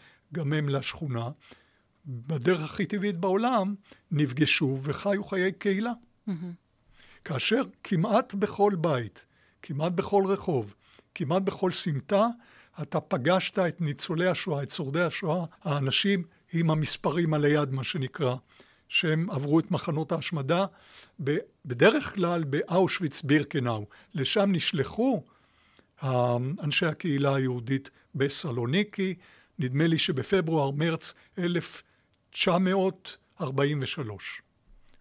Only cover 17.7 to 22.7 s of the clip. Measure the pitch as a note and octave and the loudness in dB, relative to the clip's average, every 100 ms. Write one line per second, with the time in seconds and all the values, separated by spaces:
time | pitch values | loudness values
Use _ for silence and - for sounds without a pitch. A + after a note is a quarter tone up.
17.7 | C3+ - E3 C3 - C3 C3 - - - | -2 -4 -4 -4 -2 -2 -2 -8 -20 -20
18.7 | _ - - D#3+ D#3 F3 C3 C#3+ D#3+ - | _ -4 0 2 2 0 -2 2 2 4
19.7 | D3+ - D3+ D#3 D#3+ - D#3 C3+ E3+ G3 | -2 -2 -4 -2 -4 -2 -2 0 0 0
20.7 | - - - - - C#3 E3 - _ - | -6 -20 -20 -18 -6 -2 -2 -4 _ -8
21.7 | B2 F#3 D4+ - G3+ F3 F3 D3 C#3+ - | 4 6 6 0 -2 0 0 0 -2 0